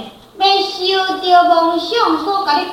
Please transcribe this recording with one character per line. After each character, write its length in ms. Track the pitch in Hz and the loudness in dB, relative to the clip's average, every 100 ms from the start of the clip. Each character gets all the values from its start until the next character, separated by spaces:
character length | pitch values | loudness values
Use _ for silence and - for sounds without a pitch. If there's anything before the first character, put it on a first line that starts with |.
| - - - - | -12 -18 -18 -2
要 80 | 392 392 381 370 370 381 381 | 0 0 -2 -4 -2 -2 -2
受 120 | 381 | -4
着 260 | 359 359 349 | 2 4 4
梦 340 | 339 339 339 | 4 2 0
想 440 | 339 453 392 311 | -2 -2 0 0
所 220 | 349 392 339 | -2 -2 0
甲 140 | 320 | -2
你 60 | 359 | -2